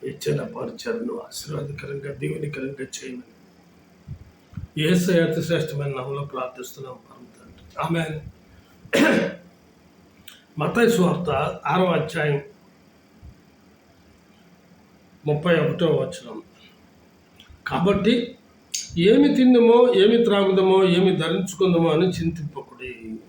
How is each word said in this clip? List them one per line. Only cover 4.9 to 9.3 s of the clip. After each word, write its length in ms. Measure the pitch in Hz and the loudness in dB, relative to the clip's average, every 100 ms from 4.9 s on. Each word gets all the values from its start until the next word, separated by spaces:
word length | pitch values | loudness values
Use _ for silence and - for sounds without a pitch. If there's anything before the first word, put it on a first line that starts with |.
| 180 180 170 | 0 2 2
అతి 200 | 165 170 | 2 -2
శ్రేష్టమైన 540 | - 160 - 143 143 131 | -2 -4 -4 -6 -6 -8
నామములో 280 | 131 139 | -8 -8
ప్రార్థిస్తున్నాం 680 | 143 131 127 127 123 147 127 | -8 -10 -10 -12 -18 -16 -18
పరమ 300 | 123 _ - | -18 _ -20
తండ్రి. 400 | - _ - - - - | -20 _ -20 -20 -18 -8
ఆమేన్. 400 | 151 165 160 156 - - _ - _ _ - - 294 - - | -4 -2 -4 -8 -14 -20 _ -20 _ _ -4 2 2 2 -2